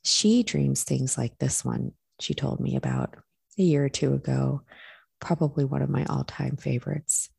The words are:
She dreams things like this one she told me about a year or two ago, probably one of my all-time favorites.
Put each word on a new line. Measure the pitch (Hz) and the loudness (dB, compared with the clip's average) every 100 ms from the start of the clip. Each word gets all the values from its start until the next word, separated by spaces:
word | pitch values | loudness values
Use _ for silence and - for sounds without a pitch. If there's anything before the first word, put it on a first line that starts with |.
She | - - 214 240 | 0 2 6 4
dreams | 220 143 139 135 | 4 2 2 0
things | - 131 131 - | 0 0 0 -2
like | 120 _ | -4 _
this | 135 - | -2 0
one | 127 117 - - _ _ | -2 -4 -4 -8 _ _
she | - | -6
told | - 135 - | -2 -2 -2
me | - 131 | -2 -2
about | 131 127 123 - _ _ _ - | -2 -2 -2 -8 _ _ _ 0
a | |
year | 185 143 139 | 4 4 2
or | |
two | - 139 | 0 0
ago, | 135 135 131 135 139 - - - - _ _ | 0 0 0 0 -2 -8 -20 -20 -20 _ _
probably | - 170 151 143 | -2 0 0 0
one | 135 139 | 0 0
of | 139 | 0
my | 135 | 0
all-time | - 131 139 - 135 139 | 0 -2 -4 -4 -4 -2
favorites. | 139 123 143 151 - - - | -2 -2 -2 -6 -2 -4 -4